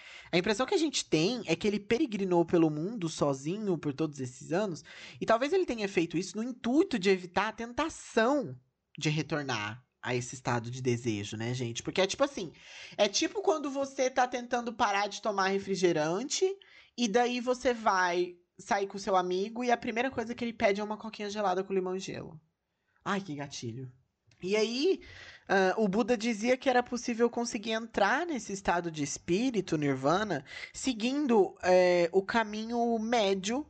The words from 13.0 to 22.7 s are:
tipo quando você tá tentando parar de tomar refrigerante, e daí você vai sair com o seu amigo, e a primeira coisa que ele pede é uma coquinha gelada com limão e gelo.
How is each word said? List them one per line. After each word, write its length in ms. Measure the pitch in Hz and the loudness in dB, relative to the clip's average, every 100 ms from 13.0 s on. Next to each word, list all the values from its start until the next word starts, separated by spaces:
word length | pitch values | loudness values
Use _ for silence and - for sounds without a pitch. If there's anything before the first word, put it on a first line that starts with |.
| 208 | 0
tipo 320 | - 320 440 | 2 -2 0
quando 300 | 392 311 277 | 0 0 -2
você 400 | 277 269 269 254 | -4 -4 -2 0
tá 160 | 262 247 | 2 0
tentando 460 | 247 240 247 240 | -2 -4 -4 -4
parar 340 | 226 226 202 208 | -2 0 2 -2
de 160 | 202 | -4
tomar 260 | 226 196 190 | -2 0 2
refrigerante, 960 | 196 196 185 180 156 151 185 277 - 381 392 _ - - - | 0 -2 2 4 4 2 -2 -2 0 0 -2 _ -20 -16 -2
e 100 | 240 | 2
daí 320 | 240 247 247 | 4 2 0
você 320 | 247 247 262 | -2 0 0
vai 640 | 233 220 190 180 175 180 - _ - | 0 2 2 2 2 -2 -6 _ -20
sair 280 | - 202 196 | -4 -2 -2
com 80 | 196 | -4
o 40 | |
seu 160 | 208 185 | 2 2
amigo, 460 | 180 185 220 226 | 2 -2 -2 -2
e 80 | 247 | 0
a 60 | 233 | 0
primeira 340 | 240 226 262 | 0 -2 -2
coisa 240 | 262 226 | -4 -6
que 100 | 240 | -6
ele 80 | 233 | -6
pede 280 | 226 226 202 | 0 2 2
é 40 | |
uma 120 | 208 214 | -2 -6
coquinha 340 | 220 - 208 | -10 -10 -8
gelada 320 | 214 196 180 | -2 0 0
com 100 | 196 | 0
limão 240 | 190 185 190 | -2 -2 -4
e 40 | |
gelo. 400 | 196 131 - 156 _ _ _ | -6 -10 -12 -16 _ _ _